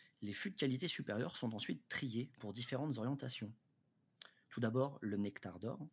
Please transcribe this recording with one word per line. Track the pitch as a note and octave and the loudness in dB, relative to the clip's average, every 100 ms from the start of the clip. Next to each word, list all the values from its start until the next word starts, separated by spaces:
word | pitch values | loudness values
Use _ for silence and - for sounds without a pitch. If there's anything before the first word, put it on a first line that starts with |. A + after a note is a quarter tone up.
| - - | -20 -6
Les | G#2 | -4
fûts | G2+ G3+ | -2 -2
de | - | 2
qualité | C#3 C3 F3 | 2 4 2
supérieure | - - G#2+ C#3+ - | 0 0 2 0 0
sont | A#2+ | 0
ensuite | A2 - E2+ - | 0 -2 -4 -4
triés | - C3 A2 B2+ - | -2 0 0 -2 -4
pour | G#2+ | -6
différentes | G#2 B2 C3 D3+ A#2 | -4 -2 0 2 2
orientations. | A#2 C#3 C3 - G#2+ - _ _ _ _ _ - - - - | 2 0 -2 -4 -6 -8 _ _ _ _ _ -18 -18 -18 -8
Tout | - | 0
d'abord, | A#2 B2 C#3 C#3+ | 4 4 2 0
le | G#2+ G2+ | 0 2
Nectar | G2+ - F#2+ F2 | 2 -2 -8 -4
d'or, | A2 - D#3+ | -4 -4 -8